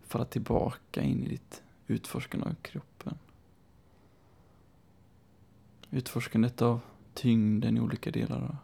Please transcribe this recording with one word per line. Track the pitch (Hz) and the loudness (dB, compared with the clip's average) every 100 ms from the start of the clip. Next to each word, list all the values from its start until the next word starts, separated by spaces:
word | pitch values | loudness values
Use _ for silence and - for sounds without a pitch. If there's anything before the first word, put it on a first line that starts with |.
| - | -4
falla | - | -4
tillbaka | 123 - - 113 - - - - | -2 -4 0 2 2 -4 -8 -2
in | 139 131 | 0 0
i | 123 | -2
ditt | - - - - - - | -6 -10 -20 -20 -20 -4
utforskande | - - - 131 - - | -4 -2 -8 -6 -4 -4
av | |
kroppen. | 156 - 151 - - - - - - - - - - _ - - _ - - - - - - _ - - - - - - - - - - | -4 -8 -12 -14 -12 -10 -10 -14 -20 -20 -20 -20 -20 _ -20 -20 _ -20 -20 -20 -20 -20 -20 _ -20 -20 -20 -20 -20 -20 -20 -20 -20 -6
Utforskandet | 135 - 123 - 113 120 - | -4 -2 -4 0 2 2 4
av | 120 120 - - - | 2 2 -2 -20 -18
tyngden | - 123 113 107 107 113 113 | 0 4 6 6 4 2 2
i | |
olika | 117 - - | 2 -2 -2
delar. | 110 113 123 127 143 | -2 -2 -2 -4 -8